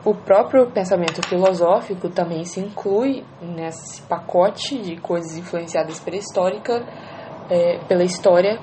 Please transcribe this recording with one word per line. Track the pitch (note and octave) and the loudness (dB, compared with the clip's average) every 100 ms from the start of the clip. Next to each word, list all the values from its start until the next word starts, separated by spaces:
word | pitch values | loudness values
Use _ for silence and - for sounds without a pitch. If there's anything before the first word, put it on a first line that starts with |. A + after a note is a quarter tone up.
O | - | 0
próprio | G3+ - G3 - C4+ B3 | -2 4 4 6 4 4
pensamento | A3 F#3 F#3+ E3 E3+ - | 2 0 0 0 -4 -2
filosófico | F3+ F#3+ F3+ E3+ G#3 - F#3 F3+ | 2 2 4 4 2 0 -6 -4
também | - E3+ E3 | -2 -2 -4
se | F3 - | -6 -8
inclui | G3+ - G3+ G3 C4+ B3+ - - | -8 -6 0 0 0 -2 -8 -16
nesse | E3+ E3+ E3 D#3+ - - | -12 -8 -8 -10 -16 -18
pacote | - E3+ - F3 F#3+ G#3 - C4+ | -6 -6 0 4 4 2 -8 -6
de | F#3+ E3 | -6 -10
coisas | - E3+ E3 D#3+ | -4 -4 -4 -12
influenciadas | F3+ E3+ E3+ E3+ D#3 D#3+ | -8 -8 -2 -2 -2 -6
pela | - F3+ | -8 -8
histórica, | G3+ G3+ F#3 G#3 - A#3+ A#3+ - - - - - - | -4 0 0 0 -2 -2 -4 -16 -16 -16 -16 -16 0
é, | F3 F3 E3+ - | 2 2 0 2
pela | F3+ | 2
história. | F3+ F3+ G3+ F3 G3 G#3+ | 2 4 6 6 4 0